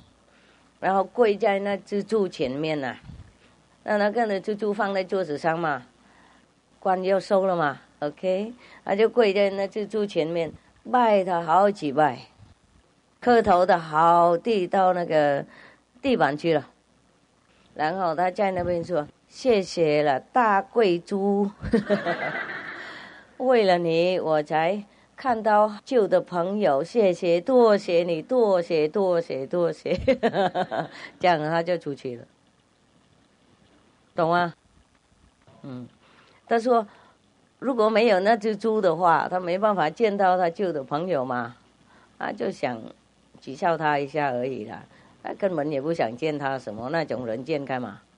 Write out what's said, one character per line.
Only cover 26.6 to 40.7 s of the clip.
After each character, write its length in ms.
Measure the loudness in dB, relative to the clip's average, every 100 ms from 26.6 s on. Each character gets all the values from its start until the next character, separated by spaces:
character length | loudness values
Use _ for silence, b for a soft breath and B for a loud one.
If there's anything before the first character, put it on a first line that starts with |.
| 2 2
谢 260 | 0 2 2
谢， 300 | 2 2 0
多 340 | 4 6 6
谢 300 | 4 2 0
你， 160 | 2 -2
多 400 | 0 2 4 2
谢， 260 | 2 0 2
多 320 | 0 2 0
谢， 280 | -2 -6 -4
多 260 | -2 -2
谢。 240 | -2 -4 -2
<laughs> 240 | 0 0 0 0 0 -2 -4 -6 -8 B B -2
这 80 | 2
样 120 | 2
他 240 | 0 -2
就 160 | -2 -4
出 160 | -6
去 220 | -10 -10 -12
了， 80 | -16 _ _ _ _ _ _ _ _ _ _ _ _ _ _ _ _ _ _
懂 140 | -2 0
吗？ 240 | 2 -2 -6 _ _ _ _ _ _ _ _ _ -20
嗯， 260 | -16 -14 -16 _ b b b b -4
他 140 | -2
说， 260 | 2 0 0 B B B _ _ _ -8
如 140 | -4
果 140 | 2 2
没 200 | 4 4
有 120 | 4
那 160 | 4 2
只 180 | 0
猪 240 | -2 -2 0
的 160 | 0
话， 320 | 2 2 2 0
他 140 | -4
没 180 | -4 0
办 160 | 0
法 140 | 2 0
见 260 | 0 0
到 220 | 2 2 2
他 140 | 0
旧 200 | -2 -4